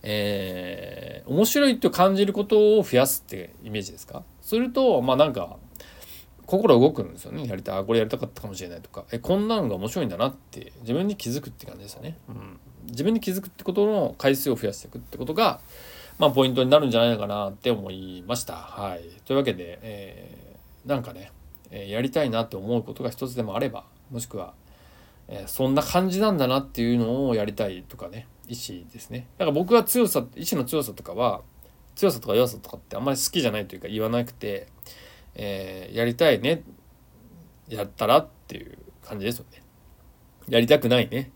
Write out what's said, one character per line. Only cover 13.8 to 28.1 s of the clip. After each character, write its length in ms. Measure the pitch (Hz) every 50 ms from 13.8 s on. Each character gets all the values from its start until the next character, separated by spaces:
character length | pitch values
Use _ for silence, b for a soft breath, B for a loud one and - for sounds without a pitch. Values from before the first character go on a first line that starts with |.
| 202
の 300 | 214 214 196 156 117 -
回 180 | - - 135 139
数 140 | 135 - 147
を 60 | 120
増 100 | 117 -
や 80 | 135 -
し 60 | -
て 80 | -
い 20 | -
く 80 | -
っ 40 | 117
て 180 | 120 - - -
こ 60 | 127
と 100 | 131 156
が、 260 | 185 226 185 - - B B B B B B B B B B B
ま 100 | - 151
あ、 40 | 139
ポ 140 | 120 135 135
イ 40 | 131
ン 60 | 123
ト 80 | 127 127
に 80 | 127
な 80 | 143 151
る 80 | 147
ん 40 | 131
じ 60 | 113
ゃ 40 | 113
な 60 | 117
い 40 | 120
の 80 | 117 107
か 80 | 101
な 240 | 101 101 104 101 98
っ 20 | 98
て 160 | - - 127
思 220 | 117 104 98 95
い 320 | 95 95 92 92 90 90 90
ま 80 | 95 120
し 100 | 117 -
た。 100 | - 85
は 400 | 85 85 - - - 101 98 90
い。 60 | 85 82 82 85 - _
と 80 | - 135
い 20 |
う 20 |
わ 60 | 139 139
け 100 | 131 95
で、 240 | 90 90 85 90 - -
え 760 | 113 104 101 98 95 - - - - - - - - - - - - - - _
ー、 40 | -
な 80 | 143
ん 60 | 131 117
か 100 | - -
ね、 180 | - 98 - - - - - - - _ -
え 160 | - 101 98
ー、 60 | 98
や 100 | 104 113
り 80 | 123 135
た 140 | - 160 147
い 80 | 127
な 100 | 110 113
っ 80 | 117 -
て 80 | -
思 200 | 95 95 110 120
う 40 | 117
こ 140 | 107 - -
と 80 | - 123
が 80 | 120
一 160 | 117 - 135
つ 80 | 127 120
で 80 | 120 113
も 120 | 107 95
あ 40 | 117
れ 100 | 135 135
ば、 160 | 110 107 - _ _ _ - -
も 100 | 131 117
し 60 | 120
く 120 | - -
は、 180 | 101 90 90 - _ b b b b b b b b b b b b b
え 160 | - - 101 95
ー、 20 |
そ 200 | - - - 131
ん 80 | 131 135
な 80 | 147 147
感 260 | - - 180 185 190
じ 100 | 180 196
な 120 | 214 214
ん 80 | 196 156
だ 80 | 135
な 140 | 123 131 139
っ 60 | 135
て 140 | - - 123
い 140 | 117 117 120
う 20 |
の 300 | 120 117 110 120 131 139
を 80 | 131 117
や 100 | 107 101
り 80 | 107 101
た 160 | 101 110 98
い 140 | 92 92 92
と 80 | - -
か 140 | - 90
ね、 180 | 87